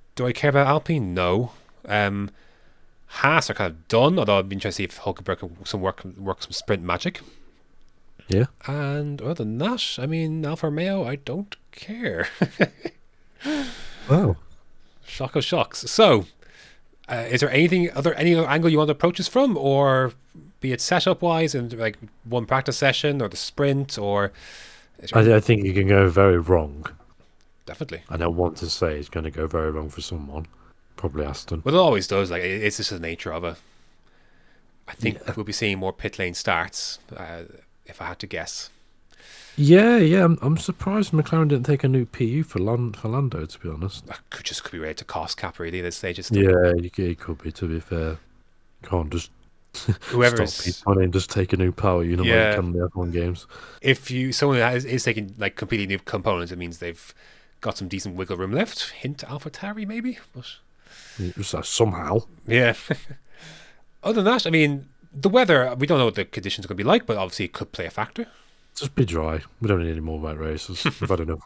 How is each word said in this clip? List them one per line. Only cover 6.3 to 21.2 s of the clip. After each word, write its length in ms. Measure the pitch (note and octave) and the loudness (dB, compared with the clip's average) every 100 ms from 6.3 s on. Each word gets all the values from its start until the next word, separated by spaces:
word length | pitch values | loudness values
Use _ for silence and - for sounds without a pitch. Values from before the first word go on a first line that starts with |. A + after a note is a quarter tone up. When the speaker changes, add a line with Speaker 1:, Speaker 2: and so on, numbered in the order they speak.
| - | -8
Speaker 1:
some 80 | - | -8
sprint 300 | - - G2 | -10 -4 -2
magic. 380 | F2 F2 F3+ - - - - _ _ - - - - - - | -2 -4 -4 -8 -16 -20 -20 _ _ -20 -20 -20 -20 -20 0
Speaker 2:
Yeah. 180 | G2 C3 - - | 2 2 -2 -8
Speaker 1:
And 540 | D3 C#3 D3 D3 C#3+ | -4 -4 -4 -6 -6
other 120 | C3 | -6
than 240 | E3+ G#2+ A#2 | -4 -6 -4
that, 380 | G3 B3 - - | -4 -2 -6 -6
I 80 | C3+ | -4
mean, 380 | E3 D#3+ D#3+ | -2 -2 -4
Alfa 220 | D3+ D#3+ D#3+ | -4 -4 -4
Romeo, 360 | D3+ F#3 G3 B2 | -2 -2 -2 -4
I 100 | C#3 | -6
don't 380 | - D#3+ G3+ - _ | -6 -8 -8 -16 _
care. 580 | - - A#3 G#3 E2+ - | -20 -14 -8 -6 -4 -6
<laughs> 60 | - C#3 - - - - - - _ - _ C#4 D4+ B3+ - - - - | -2 -2 0 -2 -2 -14 -14 -20 _ -20 _ -6 -4 -6 -10 -14 -12 2
Speaker 2:
Wow. 280 | D#3+ D3 E2 - - - - - - - | 4 4 0 -6 -20 -20 -20 -20 -20 -14
Speaker 1:
Shock 300 | - C3 D3 | -8 -4 -2
of 80 | |
shocks. 360 | - E3 - - A#2+ | 0 0 -2 -4 -2
So, 360 | - G#3 A2+ F2 _ - - - - - _ - | 6 8 6 2 _ -20 -20 -20 -20 -20 _ -10
uh, 160 | B2 A2+ | -8 -2
is 120 | B2+ | 0
there 100 | C#3+ | 2
anything 400 | C3+ E3+ F3+ E3+ | 4 4 4 0
other, 220 | C3 E3 | 0 -2
any 200 | D#3 E3+ | 2 4
other 120 | E3 C#3+ | 4 4
angle 220 | D3+ E3 | 2 4
you 80 | D3+ | 4
want 100 | D3+ | 2
to 40 | |
approach 260 | C#3+ F3 F3+ | 2 0 0
this 100 | - | -2
from, 280 | B3+ C4+ D#3+ | 2 2 2
or 560 | C#3 C#3 C#3 C3 B2+ - _ - - _ | 2 4 4 4 0 -4 _ -20 -20 _
be 120 | C3+ | -4
it 80 | B2 | -4
setup 420 | - F3+ F#3 - | 0 2 2 2